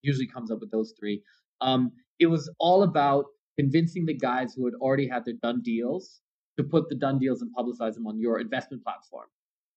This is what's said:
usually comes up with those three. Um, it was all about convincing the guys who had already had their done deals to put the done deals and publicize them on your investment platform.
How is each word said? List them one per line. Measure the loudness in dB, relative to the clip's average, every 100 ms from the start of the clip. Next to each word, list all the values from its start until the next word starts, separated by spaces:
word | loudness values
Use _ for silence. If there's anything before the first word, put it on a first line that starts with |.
usually | -4 -2 -4
comes | -8 -8
up | -8
with | -6
those | -4 -4 -6
three. | -6 -6 -8 _ _ -4
Um, | 0 2 0 -4 _ 2
it | 4
was | 4 -2 0
all | 4 6
about | 6 4 4 4 0 _ _ -2
convincing | 2 4 2 0 -2
the | -2
guys | -2 -2 -4
who | -2 -4
had |
already | 0 0 2 0
had | -2
their | -6 -4
done | -2 -2
deals | 0 -2 0 -4 -8 _ _ _ _ -4
to |
put | 2 2 2
the |
done | -2 0 0
deals | 0 -2
and | -4
publicize | -6 -6 -4 -6
them | -6 -8
on | -2
your | 0 -2
investment | -2 -6 -8 -10
platform. | -10 -12 _ -18 -18 _ _ _ _